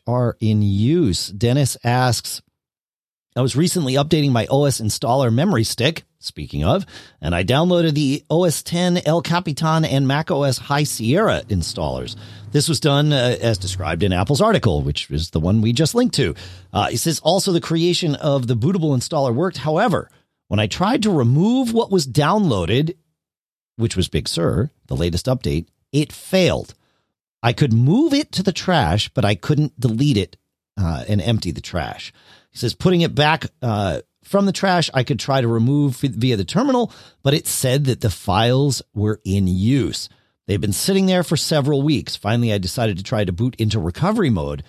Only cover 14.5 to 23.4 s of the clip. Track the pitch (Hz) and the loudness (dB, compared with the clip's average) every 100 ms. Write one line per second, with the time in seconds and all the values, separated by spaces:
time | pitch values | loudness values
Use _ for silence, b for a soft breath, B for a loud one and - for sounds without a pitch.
14.5 | 202 104 73 69 73 - 73 82 82 85 | 2 2 2 0 -4 -4 -6 -2 -2 2
15.5 | 110 107 120 160 233 247 - 101 76 B | 2 2 0 0 0 0 0 -2 -4 B
16.5 | B B 92 71 113 165 147 156 185 202 | B B -2 -2 -2 -4 -2 0 0 0
17.5 | 170 - 165 170 170 175 139 156 139 120 | -2 0 0 0 0 -2 -2 0 0 0
18.5 | 120 135 196 156 131 - 156 135 117 180 | 0 0 0 0 0 -2 -2 0 0 -2
19.5 | - 139 156 233 127 - b b _ - | -4 -2 0 0 -2 -4 b b _ -4
20.5 | 104 104 - 190 269 214 165 117 139 202 | -2 -2 -2 0 0 2 2 2 2 2
21.5 | 254 247 226 220 190 135 131 147 208 185 | 2 0 0 2 0 0 0 2 2 2
22.5 | 101 82 117 160 - _ _ _ _ | 2 2 2 0 -4 _ _ _ _